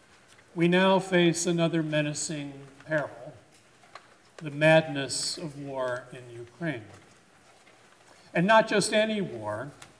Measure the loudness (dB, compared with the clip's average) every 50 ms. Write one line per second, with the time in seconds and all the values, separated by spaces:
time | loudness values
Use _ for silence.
0 | _ _ _ _ _ _ -20 _ _ _ -4 0 2 4 4 4 4 6 4 4
1 | 2 2 2 4 4 4 4 2 0 -2 0 0 0 0 0 0 -2 0 0 -2
2 | -2 -2 -4 -6 -6 -8 -8 -8 -8 -10 -12 -16 -18 -20 -20 -18 -10 -4 -2 -2
3 | -2 -4 -8 -14 -18 -18 -18 -20 -20 _ _ _ _ _ _ _ _ -20 -20 -20
4 | _ _ _ _ _ _ _ -14 -12 -10 -4 2 6 6 6 6 6 2 -4 -6
5 | -6 -6 -6 -6 -6 -6 -8 -8 -10 -12 -12 -12 -12 -10 -6 -4 -4 -4 -4 -6
6 | -8 -12 -18 -18 -18 -16 -16 -16 -16 -16 -14 -10 -6 -6 -6 -6 -10 -16 -20 -20
7 | -20 -20 -20 _ _ _ _ _ _ _ _ _ _ _ _ _ _ _ _ _
8 | _ _ -20 -20 -14 -6 -2 0 4 6 6 6 4 4 2 0 0 2 2 0
9 | 0 0 0 -4 -4 -6 -8 -10 -8 -8 -8 -8 -8 -12 -14 -18 -20 -20 _ _